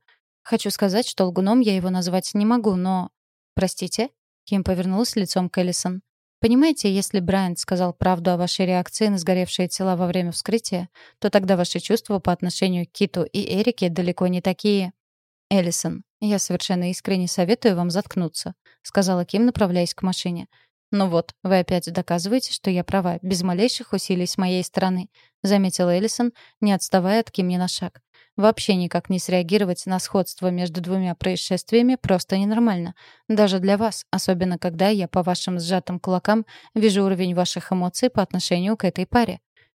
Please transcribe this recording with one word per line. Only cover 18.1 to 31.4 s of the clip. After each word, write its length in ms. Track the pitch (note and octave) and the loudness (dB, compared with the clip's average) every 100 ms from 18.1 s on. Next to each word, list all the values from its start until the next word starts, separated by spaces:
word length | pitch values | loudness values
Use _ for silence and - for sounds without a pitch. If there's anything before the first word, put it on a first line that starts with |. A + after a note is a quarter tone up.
| - E3 - F3 - _ _ | -4 -4 -6 -10 -12 _ _
сказала 420 | - - F#3+ F3+ | -4 0 2 0
Ким, 220 | F3 G#3 A#3+ | 0 2 2
направляясь 480 | - G3 F3+ F3 | 2 0 0 -2
к 80 | - | -2
машине. 480 | F#3 F3+ F3+ E3+ - _ _ _ - | -4 -2 -4 -6 -10 _ _ _ -4
«Ну 180 | G3+ F#3+ | 0 2
вот, 240 | E3+ - - | 0 -2 -6
вы 160 | F#3 F#3 | 0 2
опять 320 | F3 F3+ E3+ | 2 -2 -2
доказываете, 600 | E3+ - F3 F#3 B3+ - | -4 -2 -2 0 -2 -2
что 160 | - G3+ | -4 -2
я 140 | F3+ | -2
права, 360 | F3 G3 F3+ E3+ | 0 0 0 -2
без 220 | F#3 F#3 | -2 -2
малейших 480 | F#3 F3 A#3+ - A#3+ | 0 2 0 0 -4
усилий 340 | G3 - F3+ F3+ | -6 -2 -2 -2
с 120 | - | -2
моей 260 | F#3 F3+ | 0 0
стороны», — 460 | F3 - F#3 F#3 F#3 _ _ _ | -2 0 0 -2 -6 _ _ _
заметила 460 | F#3+ G3+ F#3 - F3 | 2 2 2 2 2
Эллисон, 420 | F3 A3 - A#3+ - - - | 2 0 0 -2 -4 -16 -2
не 100 | G#3 | 2
отставая 480 | F#3+ - F#3+ F3+ A3 | 2 2 2 2 0
от 100 | A3+ | 0
Ким 200 | - F3+ | -2 -2
ни 80 | F3+ | 0
на 100 | F3+ | -2
шаг. 340 | - F3 - _ _ _ - | -4 -8 -10 _ _ _ 2
«Вообще 380 | G#3 A3+ - F#3 | 2 2 0 0
никак 340 | F3 F3+ - | 0 -2 -2
не 100 | F#3 | -4
среагировать 640 | - F3+ E3+ G3+ F#3+ F3 F#3+ | 0 0 0 -2 -2 -4 -4
на 140 | F#3 | -4
сходство 500 | - G3 F3 - F#3 | -2 -2 -2 -2 -2
между 300 | F3 F3+ E3 | -2 -4 -6
двумя 340 | F3 F#3+ F3+ | -4 -2 -2
происшествиями 840 | E3+ F#3 F3+ | -2 -4 -2